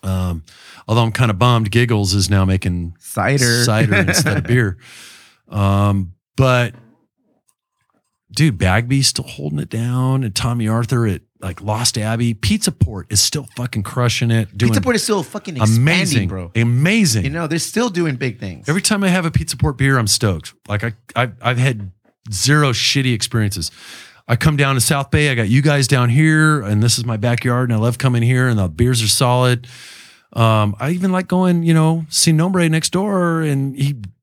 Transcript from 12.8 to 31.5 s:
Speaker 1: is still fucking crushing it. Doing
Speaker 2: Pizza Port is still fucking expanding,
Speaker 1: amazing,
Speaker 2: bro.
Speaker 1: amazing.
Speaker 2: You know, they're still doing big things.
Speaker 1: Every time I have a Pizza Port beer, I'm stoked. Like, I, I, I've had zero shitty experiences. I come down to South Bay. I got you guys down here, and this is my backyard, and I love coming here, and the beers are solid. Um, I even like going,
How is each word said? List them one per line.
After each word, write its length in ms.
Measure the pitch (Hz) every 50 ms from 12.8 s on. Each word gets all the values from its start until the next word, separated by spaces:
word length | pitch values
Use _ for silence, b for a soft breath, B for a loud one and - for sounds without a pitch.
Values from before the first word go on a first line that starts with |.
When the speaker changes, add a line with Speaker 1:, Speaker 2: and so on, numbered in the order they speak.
| - - 107 95 82 _
Speaker 1:
is 100 | 107 95
still 260 | - - - 151 139 - -
fucking 280 | - 123 123 - 113 98
crushing 480 | - - 127 123 120 - - 127 117
it. 240 | 113 113 107 - - 101
Doing 140 | 120 120
Speaker 2:
Pizza 100 | 113 -
Port 140 | - 262 240
is 80 | 220 -
still 200 | - 208 196 -
fucking 340 | - - 208 - - 165 127
expanding, 240 | 113 110 110 113 127 151
Speaker 1:
amazing, 400 | 170 180 - 185 147 113 98 87
Speaker 2:
bro. 220 | 92 95 90 87 -
Speaker 1:
amazing. 680 | 113 117 120 120 123 147 175 208 226 208 156 110 113 90
Speaker 2:
You 60 | 135
know, 180 | 147 165 170 151
they're 120 | 165 170
still 300 | - - - 220 240 247
doing 260 | 180 175 170 160 135
big 240 | 120 135 127 110 -
things. 280 | - 95 87 69 - -
Speaker 1:
Every 140 | 151 196
time 220 | 190 - 214 202 196
I 60 | 190
have 160 | 175 185 170
a 60 | 185
Pizza 240 | 175 - 160 - - 127
Port 200 | - 151 135 -
beer, 200 | 135 139 135 127
I'm 100 | 113 101
stoked. 460 | - - - 107 90 80 73 - _ _ _ -
Like, 160 | 101 104 113
I, 100 | 117 104 _ _ - -
I, 160 | 117 123 120 98 -
I've 160 | - 117 123 120
had 320 | 127 139 123 110 101 95 - _ _ _ _ _ _ 110
zero 400 | 107 92 - 131 147 151 147 135
shitty 420 | 120 - - - - 139 131 127 120
experiences. 580 | 101 - - - 117 107 101 98 90 80 - B B B B B B B B B B B B
I 80 | 123
come 220 | 120 - 160 151 143
down 160 | 143 135 135
to 60 | 127
South 300 | 117 - 156 143 143 -
Bay. 180 | - 151 147 147
I 60 | 131
got 140 | 117 113 95
you 120 | 117 139
guys 260 | 135 156 147 143 135 117
down 220 | 143 127 123 120
here, 520 | 117 143 156 156 156 156 156 156 151 147
and 200 | 107 101 104 104
this 160 | 110 120 - -
is 80 | 117
my 120 | 120 113 107
backyard, 520 | 104 120 120 117 - 127 120 120 127 120
and 80 | 117 110
I 40 |
love 180 | 110 120 120 123
coming 240 | - 123 123 117 117
here, 240 | 120 131 127 127 127
and 100 | 117 107
the 100 | 95 90
beers 360 | 78 80 117 127 127 117 110
are 40 | 104
solid. 600 | - - 139 123 123 127 127 123 123 123 123 B B B B B B B B B B B B B -
Um, 420 | - 117 113 110 107 107 104 101 -
I 100 | 123 143
even 200 | 175 180 185 190
like 160 | 185 185 185 -
going, 340 | 185 180 185 180